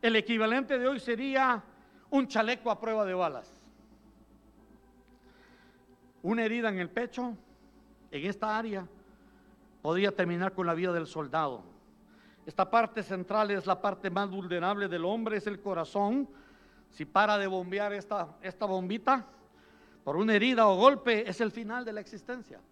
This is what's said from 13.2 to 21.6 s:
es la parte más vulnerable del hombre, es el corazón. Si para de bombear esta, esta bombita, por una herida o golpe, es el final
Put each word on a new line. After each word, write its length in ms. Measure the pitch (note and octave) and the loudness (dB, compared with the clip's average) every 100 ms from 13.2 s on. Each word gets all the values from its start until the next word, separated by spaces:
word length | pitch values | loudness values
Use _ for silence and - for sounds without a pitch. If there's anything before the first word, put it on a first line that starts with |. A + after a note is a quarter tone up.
| F3+ G#3+ G#3+ | -2 0 0
es 160 | G3+ F3+ | 0 0
la 160 | F#3 | 0
parte 300 | G#3 F#3+ G3 | 0 -2 -4
más 180 | F3+ G3+ | -2 -4
vulnerable 580 | F#3+ F#3 F3 F3 G3+ G3 | -6 -4 -2 0 -2 -4
del 180 | E3+ E3+ | -2 -2
hombre, 320 | A3+ A3 G#3+ | -2 -2 -4
es 100 | G3+ | -4
el 120 | G3 | -6
corazón. 720 | G3+ F3 D#3+ G3+ G3+ B3+ C#4 - - - - - - | -6 -4 -4 -2 0 0 -2 -10 -20 -20 -20 -20 -20
Si 140 | - | -14
para 340 | D3+ - G#3 G#3 | -2 2 4 2
de 100 | G3 | 0
bombear 440 | F#3+ F3+ G3 G#3 | -4 -4 -4 -4
esta, 440 | G3+ - G#3 D#3+ D#3+ | -4 -6 -6 -6 -10
esta 240 | F#3 - G#3 | -14 -6 -2
bombita, 600 | F#3+ F#3 A3 B3 C4 G#3+ - - _ - - - - | -2 -2 -2 2 0 0 -20 -20 _ -20 -20 -20 -12
por 120 | - D3+ | -4 0
una 180 | A3 | 4
herida 340 | G#3 A#3+ A#3+ G#3+ | 4 4 6 6
o 100 | F#3 | 8
golpe, 520 | B3 C#4 A#3+ A3 A3+ | 8 6 2 0 0
es 120 | F3+ | -2
el 100 | A3+ | -2
final 320 | - | -2